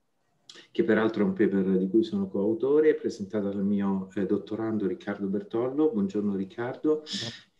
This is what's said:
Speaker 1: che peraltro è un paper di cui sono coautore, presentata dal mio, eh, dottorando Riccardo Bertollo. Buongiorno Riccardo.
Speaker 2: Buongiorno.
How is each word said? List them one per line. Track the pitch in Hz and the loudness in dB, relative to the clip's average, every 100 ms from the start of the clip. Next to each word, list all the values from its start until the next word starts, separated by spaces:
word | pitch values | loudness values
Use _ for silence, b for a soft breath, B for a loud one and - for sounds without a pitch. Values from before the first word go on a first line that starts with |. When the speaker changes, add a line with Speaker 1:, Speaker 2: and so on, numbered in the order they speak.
| _ _ _ _ _ B B | _ _ _ _ _ B B
Speaker 1:
che | - | -2
peraltro | - 107 110 - | 2 4 2 2
è | 98 | 0
un | |
paper | 95 107 98 92 92 | 2 2 2 2 2
di | 95 | 4
cui | 110 | 2
sono | - 101 95 | 2 0 -2
coautore, | - 101 110 131 147 156 | -2 -2 0 2 4 4
presentata | 151 113 - 98 107 101 | 4 0 -6 -6 -4 -2
dal | 101 | -2
mio, | 98 101 98 98 95 | 0 0 0 -2 -4
eh, | - | -4
dottorando | 92 101 - 107 110 107 98 | 0 -2 -2 -6 -2 -2 -2
Riccardo | 87 - 101 98 | -4 -6 -6 -2
Bertollo. | 101 101 113 127 139 156 | -4 -2 -4 -2 2 2
Buongiorno | 104 98 104 101 98 | 2 -2 0 -2 -2
Riccardo. | 95 - 117 110 151 151 | -6 -6 -8 -2 0 0
Speaker 2:
Buongiorno. | - 104 113 - - _ | -2 -8 -8 -10 -20 _